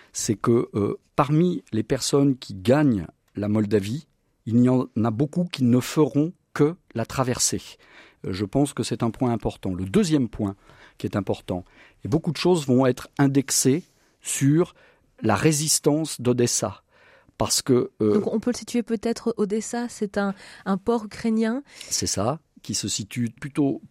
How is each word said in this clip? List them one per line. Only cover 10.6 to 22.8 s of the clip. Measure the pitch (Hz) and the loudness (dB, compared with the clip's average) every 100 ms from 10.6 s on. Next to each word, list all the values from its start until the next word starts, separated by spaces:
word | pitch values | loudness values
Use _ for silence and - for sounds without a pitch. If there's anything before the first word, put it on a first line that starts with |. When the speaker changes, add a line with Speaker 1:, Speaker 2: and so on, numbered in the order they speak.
| _ - - - | _ -20 -20 -10
Speaker 1:
qui | 104 | -6
est | 104 | -4
important, | 95 101 - 92 - - - _ | -4 -4 -6 -8 -8 -20 -20 _
et | 101 | -4
beaucoup | 156 175 | -2 -2
de | - | -2
choses | 175 180 135 | 2 2 2
vont | 127 131 | 2 2
être | 127 - - | 0 -4 0
indexées | 139 139 - - 135 156 - _ _ _ | 2 2 0 0 2 0 -2 _ _ _
sur | - - 139 156 175 - _ _ _ _ | -8 0 2 4 0 -6 _ _ _ _
la | 110 98 | 0 2
résistance | 156 147 156 - 156 151 156 - | 2 2 0 0 2 2 0 -2
d'Odessa. | 123 123 120 - 98 - _ _ _ _ _ - | 0 2 2 0 -4 -8 _ _ _ _ _ -4
Parce | 107 - | -2 -2
que, | - 123 - - | 2 2 2 0
euh, | 107 | 2
Speaker 2:
Donc | 208 - | 2 0
on | 226 | -2
peut | 247 | -2
le | 233 | -4
situer | - 240 | -4 -4
peut-être, | 226 226 233 233 233 226 | -2 -4 -4 -4 -4 -4
Odessa, | 202 220 - 240 240 | -2 -4 -6 -8 -8
c'est | - 208 208 | -6 -6 -2
un, | 202 190 - - 185 | -4 -6 -14 -10 -4
un | 190 | -2
port | - 233 | 0 -2
ukrainien. | 214 - 226 220 220 262 - - - | -2 -6 -2 0 0 -4 -8 -18 -8
Speaker 1:
C'est | - 92 | -6 -4
ça, | - 110 160 _ - | -2 -2 -4 _ -16
qui | - | -8
se | 107 | -6